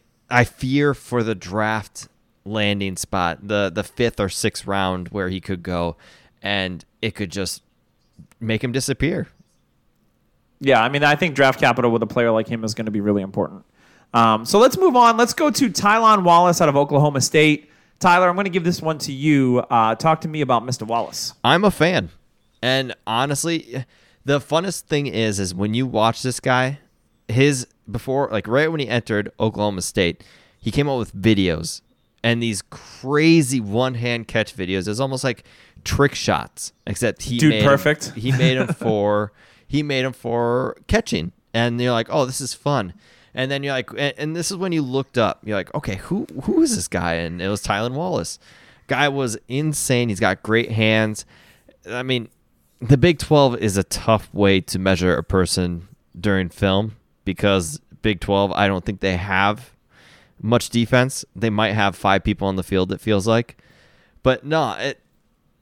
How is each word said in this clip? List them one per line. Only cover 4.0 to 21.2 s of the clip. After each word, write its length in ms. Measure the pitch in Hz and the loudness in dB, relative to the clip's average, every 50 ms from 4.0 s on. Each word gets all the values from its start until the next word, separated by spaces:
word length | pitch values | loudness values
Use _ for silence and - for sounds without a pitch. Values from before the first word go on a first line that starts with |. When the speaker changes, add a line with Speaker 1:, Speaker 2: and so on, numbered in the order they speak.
| 123 113 - - | -2 -2 0 -2
Speaker 1:
or 120 | 101 92 | -4 -4
sixth 360 | - - - 107 - - - | -4 -2 -4 -4 -4 -4 -8
round 420 | 101 98 98 95 92 92 90 90 87 | -4 -4 -2 -2 -2 -2 -4 -6 -8
where 200 | - 101 92 92 | -6 -6 -4 -4
he 100 | 92 92 | -6 -6
could 220 | - - 95 87 87 | -6 -8 -8 -8 -6
go, 340 | 92 90 87 87 85 85 _ _ - - _ _ _ _ _ - | -6 -4 -4 -4 -4 -6 _ _ -20 -20 _ _ _ _ _ -6
and 400 | 101 101 98 92 92 90 80 - _ _ - - | -4 -4 -2 -4 -4 -6 -10 -16 _ _ -8 -8
it 120 | 110 - | -8 -6
could 160 | - 104 85 | -6 -8 -8
just 320 | 78 101 95 87 - - _ _ _ _ _ _ _ _ _ _ _ - - _ _ - | -6 -6 -6 -6 -8 -12 _ _ _ _ _ _ _ _ _ _ _ -20 -20 _ _ -10
make 240 | 113 110 110 107 - | -6 -4 -4 -2 -2
him 80 | 120 117 | -4 -4
disappear. 560 | 104 - - 127 - 135 151 196 - 175 - _ _ _ _ _ _ _ _ _ _ _ _ _ _ _ _ _ _ _ _ _ _ _ _ _ - | -4 -4 -4 -4 -2 -2 -4 -4 -4 -8 -10 _ _ _ _ _ _ _ _ _ _ _ _ _ _ _ _ _ _ _ _ _ _ _ _ _ -4
Speaker 2:
Yeah, 220 | - 135 131 113 113 | 2 4 4 6 4
I 60 | 123 | 4
mean, 120 | 143 143 147 | 2 2 4
I 120 | 147 151 | 4 4
think 180 | - 185 165 135 | 4 2 0 2
draft 240 | 139 139 131 127 - | 4 4 4 4 4
capital 320 | - 127 117 127 120 120 | 4 2 4 4 2 2
with 120 | 117 113 113 | 2 2 0
a 40 | |
player 240 | 104 - 127 120 117 | -2 0 0 2 2
like 160 | 110 113 110 - | 2 2 0 -2
him 160 | 117 113 110 | -4 -6 -6
is 100 | 110 113 | -6 -6
gonna 160 | - 113 110 | -6 -6 -4
be 100 | 104 104 | -4 -2
really 220 | 101 104 101 104 95 | 0 2 0 0 0
important. 420 | 95 95 107 90 - 98 95 - _ _ _ _ _ _ _ _ _ - | -4 -4 -4 -4 -4 -6 -14 -20 _ _ _ _ _ _ _ _ _ 2
Um, 320 | 117 117 113 110 107 117 | 4 6 6 4 2 0
so 140 | 123 185 202 | 2 4 6
let's 180 | 240 277 - | 6 6 4
move 200 | 381 370 359 254 | 4 2 4 6
on. 200 | 247 233 233 226 | 6 6 6 6
Let's 160 | 220 240 - - | 4 2 0 0
go 160 | - 320 294 | 0 0 0
to 200 | 208 - 277 220 | 2 2 0 -2
Tylan 540 | 170 - 202 202 214 226 226 220 214 202 180 | 0 0 2 2 2 4 6 4 4 6 6
Wallace 360 | 175 170 170 180 180 170 170 | 6 6 6 6 4 4 4
out 80 | 175 151 | 4 4
of 80 | 139 | 4
Oklahoma 440 | 139 143 143 147 139 151 147 139 135 | 2 2 2 2 2 2 2 2 0
State. 500 | 123 - - 151 156 151 151 - - _ _ _ _ _ _ - | -2 2 4 6 6 6 4 2 -2 _ _ _ _ _ _ 0
Tyler, 300 | - 175 175 180 185 180 | 4 4 6 6 6 4
I'm 80 | 175 | 2
gonna 120 | 190 202 190 | 0 -2 -2
give 140 | 170 185 160 | -2 -2 0
this 180 | 180 170 - 160 | 0 -2 -2 -2
one 160 | 160 156 139 | -4 -4 -4
to 140 | - 143 139 | -6 -10 -6
you. 480 | 131 143 156 147 139 131 127 123 123 - - | -2 2 4 4 4 4 4 2 2 0 2
Uh, 240 | 127 117 110 113 113 | 2 4 4 4 2
talk 260 | - - 160 160 - - | 2 2 2 2 2 0
to 60 | 160 | -6
me 120 | 156 151 | -4 -4
about 240 | 143 127 127 113 113 | -2 0 0 0 -2
Mister 200 | 127 127 - 110 | -4 -8 -8 -6
Wallace. 500 | 107 117 117 104 - - - | -4 -4 -4 -4 -6 -8 -10